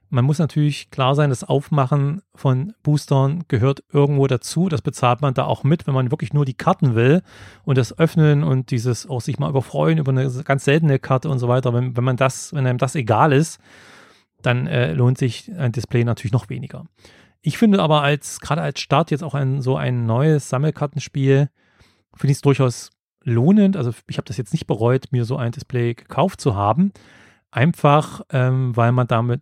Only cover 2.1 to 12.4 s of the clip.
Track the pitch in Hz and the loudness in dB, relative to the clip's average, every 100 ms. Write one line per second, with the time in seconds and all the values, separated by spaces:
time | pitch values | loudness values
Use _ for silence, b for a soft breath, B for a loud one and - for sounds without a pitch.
2.1 | 170 - - 139 127 175 - - 147 - | -6 -12 -6 -2 -2 -4 -6 -2 -2 0
3.1 | 139 135 165 165 113 123 139 - 147 143 | 0 2 -2 -2 0 0 -2 -2 0 2
4.1 | 143 135 127 - - 185 151 147 - 123 | 2 0 0 -4 -2 0 -2 -4 -2 0
5.1 | 120 143 127 139 123 135 170 - 131 123 | 2 0 -2 -2 -2 0 0 0 -2 -2
6.1 | - 131 147 135 120 - 190 139 113 123 | -4 -2 -2 -2 -2 -2 2 2 4 4
7.1 | 170 - B B B - 135 117 - 160 | 2 0 B B B -2 0 0 0 0
8.1 | - 151 143 156 131 127 127 120 117 - | 4 4 4 2 -2 -2 -4 -2 -4 -6
9.1 | 131 - 135 143 135 - - 156 160 135 | -8 -6 -4 -2 -2 -2 -2 0 0 0
10.1 | 131 135 127 - 139 - 147 160 135 - | 0 -2 -4 -2 0 2 2 4 2 0
11.1 | 131 156 135 120 127 123 120 127 120 127 | -2 -2 -2 0 0 0 0 -2 -2 -2
12.1 | 123 131 - | 0 0 -2